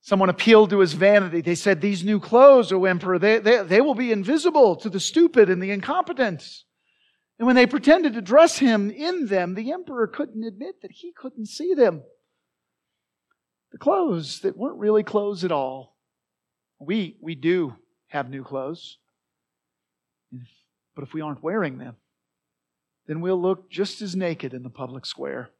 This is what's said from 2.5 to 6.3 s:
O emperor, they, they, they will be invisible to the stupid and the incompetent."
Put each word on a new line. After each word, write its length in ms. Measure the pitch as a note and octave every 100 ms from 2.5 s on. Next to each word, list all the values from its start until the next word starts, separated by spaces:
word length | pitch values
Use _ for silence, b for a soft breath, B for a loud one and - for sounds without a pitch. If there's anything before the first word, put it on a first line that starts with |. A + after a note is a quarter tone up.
| C4+ A3
O 120 | F#3+
emperor, 340 | F#3 F3+ F#3 F3+
they, 200 | G3 A3
they, 240 | G3+ A#3+
they 180 | F#3 F#3+
will 140 | C#4+
be 180 | A3+ B3
invisible 640 | G#3+ F#3+ D#4 E4 D#4 A#3+ E3+
to 120 | A3
the 120 | F#3
stupid 500 | - - E4+ C4+ G3+
and 120 | F#3
the 80 | F#3+
incompetent." 760 | G3+ F#3 E4 F4+ C4 A#3+